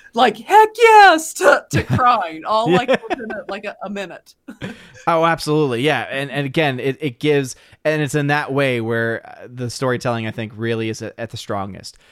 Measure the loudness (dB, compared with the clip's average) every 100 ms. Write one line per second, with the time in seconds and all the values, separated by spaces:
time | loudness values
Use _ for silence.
0 | -8 0 2 0 2 6 6 6 8 10
1 | 10 8 0 0 2 2 2 -4 0 2
2 | 2 2 -2 -8 -2 0 2 2 2 -2
3 | -2 -8 -8 -10 -10 -10 -12 -12 -10 -10
4 | -12 -14 _ _ -20 -14 -14 -14 -20 -10
5 | -2 0 0 -2 -2 0 0 0 0 -2
6 | -4 -6 -6 -6 -4 0 0 0 -4 -4
7 | -6 -4 0 0 0 -8 _ _ -2 0
8 | 0 0 0 -2 -2 -2 0 -2 -2 -2
9 | -2 -4 -10 -20 -16 -10 -8 -4 -2 -2
10 | -2 -4 -4 -8 -10 -6 -4 -4 -4 -6
11 | -10 -10 -12 -10 -8 -6 -6 -12 -18 -20
12 | _